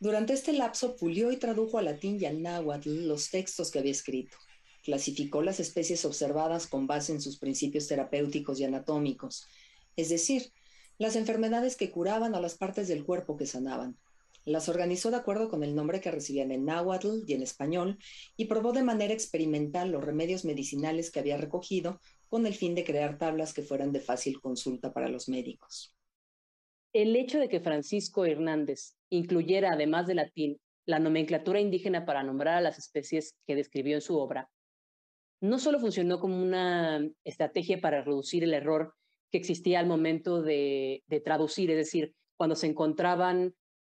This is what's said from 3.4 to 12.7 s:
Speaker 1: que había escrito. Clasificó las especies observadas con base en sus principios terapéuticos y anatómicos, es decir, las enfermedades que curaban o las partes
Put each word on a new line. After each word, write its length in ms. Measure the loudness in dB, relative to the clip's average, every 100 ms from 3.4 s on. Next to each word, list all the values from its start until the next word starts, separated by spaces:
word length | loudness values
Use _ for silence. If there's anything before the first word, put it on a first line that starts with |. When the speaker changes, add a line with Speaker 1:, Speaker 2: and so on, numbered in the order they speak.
| -2 -4 -2
Speaker 1:
que 80 | 0
había 140 | 0
escrito. 440 | -2 -2 -4 -6 -12 -20 -20 -20 -12
Clasificó 580 | -4 -2 -2 -2 -2 0
las 200 | 0 0
especies 440 | -2 -2 0 0
observadas 640 | -2 -2 0 0 0 0 -2
con 220 | -4 -2
base 240 | -2 -2
en 80 | -4
sus 180 | -6 -6
principios 480 | -4 -2 0 0 0
terapéuticos 720 | -2 0 0 0 -2 -2 -2
y 60 |
anatómicos, 800 | 0 -2 -2 0 0 -2 -8 -12 -14 -20 -20 -20 _
es 140 | -4 0
decir, 420 | 2 2 0 -2 _ _ -20 -18 -4
las 160 | 0
enfermedades 640 | 0 0 2 2 2 0 0
que 140 | -2
curaban 440 | 0 0 2 0
o 60 | 0
las 160 | -2 -4
partes 320 | -6